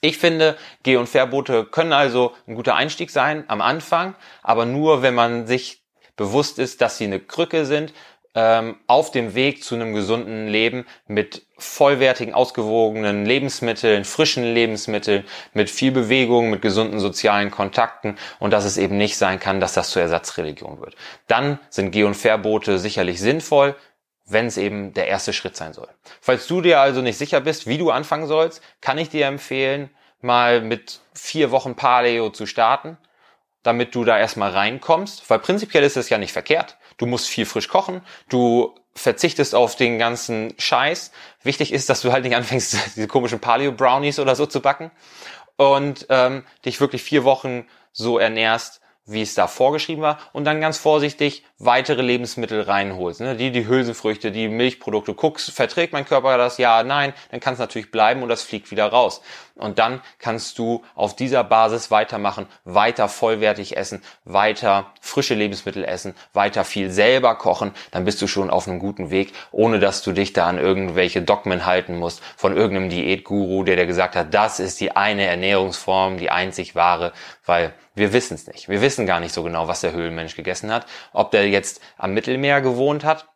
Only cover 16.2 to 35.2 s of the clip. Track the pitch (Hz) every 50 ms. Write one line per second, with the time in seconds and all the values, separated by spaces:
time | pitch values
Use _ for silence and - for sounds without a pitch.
16.2 | 127 117 123 120 117 113 107 95 - 110 95 107 113 110 98 107 98 101 90 -
17.2 | - 107 104 101 101 101 - - 101 98 - - 117 - - - - 107 101 -
18.2 | - - - _ - 104 104 104 101 101 95 92 95 90 101 101 104 104 - -
19.2 | 104 95 92 92 - 98 95 98 92 92 - 95 87 - - 95 87 85 82 82
20.2 | - - - - 85 78 76 - - 71 71 - - - - - - - - -
21.2 | _ _ 113 117 135 143 147 139 - _ - - 98 95 87 107 104 101 101 101
22.2 | - 110 107 107 101 107 107 107 - - 101 92 90 107 104 110 92 - 87 87
23.2 | 95 113 139 160 156 - 156 143 139 139 139 - _ _ _ _ _ _ _ _
24.2 | _ _ 98 110 117 120 - 95 98 101 101 104 101 98 - 95 90 - 95 95
25.2 | - - 101 - - 92 - - 82 80 76 - - - _ _ _ - - _
26.2 | _ - 127 123 - - 170 185 165 175 165 143 135 139 131 127 127 123 107 -
27.2 | 147 147 - 143 131 156 156 151 - 110 123 151 175 165 113 127 151 147 151 151
28.2 | 160 147 151 156 160 165 160 - _ - _ _ - - 131 151 165 156 - 151
29.2 | 143 139 143 143 - - 135 135 135 135 139 143 143 139 _ _ _ _ _ _
30.2 | - 123 120 120 120 120 120 120 110 110 120 113 _ - - - _ _ _ -
31.2 | - - - 160 151 127 120 131 - 135 120 - - 131 123 123 123 120 117 117
32.2 | 113 110 104 - 107 101 - - 117 113 131 135 - 156 170 _ _ _ _ _
33.2 | _ _ _ _ _ _ _ _ _ 117 117 120 120 117 - 123 117 117 113 104
34.2 | 107 110 - 113 101 101 92 95 101 107 123 135 - - 165 165 196 202 - -